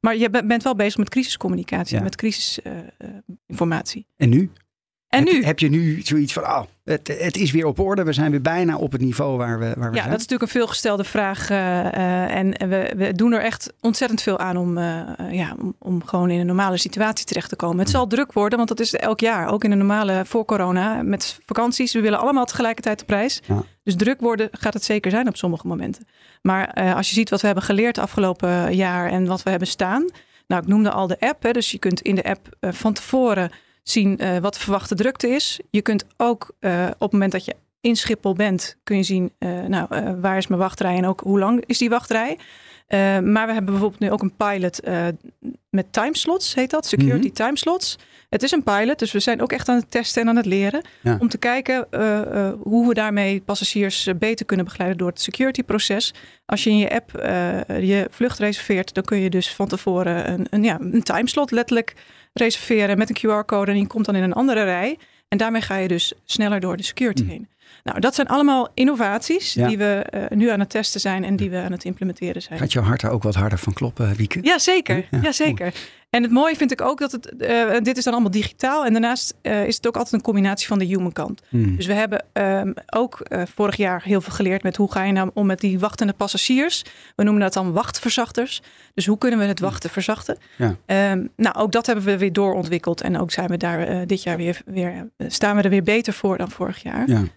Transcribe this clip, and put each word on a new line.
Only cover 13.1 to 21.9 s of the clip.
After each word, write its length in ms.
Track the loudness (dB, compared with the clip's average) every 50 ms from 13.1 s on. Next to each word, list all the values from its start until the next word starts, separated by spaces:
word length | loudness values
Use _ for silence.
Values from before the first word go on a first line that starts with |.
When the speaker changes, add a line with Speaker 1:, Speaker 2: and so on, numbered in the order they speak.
| 2
Speaker 1:
doen 180 | 2 2 2 2
er 80 | 2
echt 320 | 0 -2 -4 -6 -12 -16 -14 _
ontzettend 400 | 0 0 0 2 0 0 -2 -2
veel 180 | 0 -2 -2 0
aan 180 | -2 -2 -2
om, 200 | 0 0 0 0
eh, 220 | -2 -2 -2 -4 -6 -8 -10 -10 -10
eh, 140 | -8 -6 -4
ja, 220 | -4 -4 -4 -6 -8
om, 160 | -8 -8 -8 _
om 240 | -4 -4 -4 -2 -2
gewoon 240 | -2 0 0 2 2
in 100 | 2 2
een 60 | 0
normale 320 | 2 2 2 2 0 0
situatie 480 | -2 -2 -4 -2 -2 -2 0 0 -4 -6
terecht 240 | -4 -6 -6 -6 -8
te 60 | -8
komen. 220 | -4 -2 -2 0 0
Het 80 | 0 2
Speaker 2:
Ja. 20 | 2
Speaker 1:
zal 100 | 2 2
druk 260 | 2 2 0 0 0 0
worden, 240 | 0 2 2 2
want 120 | 0 0 0
dat 100 | 0 -2
is 160 | -2 -2 -2
elk 240 | -2 -2 -2 0 0
jaar. 280 | 0 0 0 0 -2
Ook 160 | -2 0 0 2
in 80 | 2
een 60 | 4
normale, 440 | 4 4 4 2 2 2 0 0 0 -2
voor 200 | 0 -2 -2 0
corona, 560 | 0 0 0 2 2 2 2 2 0 -2 -2 -2
met 360 | -2 -2 -2 -4 -8 -8 -12 _
vakanties. 480 | -6 -2 0 0 0 0 0 -2 0